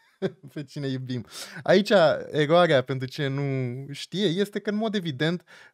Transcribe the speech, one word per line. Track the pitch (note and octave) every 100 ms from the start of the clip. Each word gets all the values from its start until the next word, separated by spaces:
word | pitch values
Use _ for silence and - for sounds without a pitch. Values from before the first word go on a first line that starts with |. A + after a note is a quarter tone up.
| _ _
<laughs> | F#3+ - C3+
pe | D#3+
cine | C#3 D3+ C#3
iubim. | C3 B2+ B2 - - - -
Aici, | C#3+ F3+ G3+ G#3 D#3 G#2 -
eroarea, | D3 D3 E3+ F3 C#3
pentru | B2+ C3 B2+
cine | - C#3
nu | C#3 C#3 C3+ B2+ B2 C#3
știe, | C#3 - F3 G3+
este | E3+ G3+ G#3
că, | G#3+
în | G#3
mod | A3+ G#3
evident, | E3+ B2+ D3+ F3 - - -